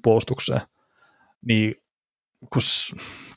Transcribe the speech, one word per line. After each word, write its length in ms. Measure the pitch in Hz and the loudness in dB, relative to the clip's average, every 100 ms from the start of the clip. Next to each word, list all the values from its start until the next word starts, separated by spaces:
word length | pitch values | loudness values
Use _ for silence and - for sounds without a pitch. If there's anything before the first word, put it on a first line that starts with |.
puolustukseen, 580 | 117 113 - 127 - 123 - _ _ _ _ _ _ _ 120 | 4 4 2 -4 -2 -2 -4 _ _ _ _ _ _ _ 0
niin 280 | 110 107 - _ _ _ _ _ _ - | 2 2 -4 _ _ _ _ _ _ -4
kun 80 | - | 0
s-, 340 | - - - - - - - | 0 0 -4 -10 -16 -18 -10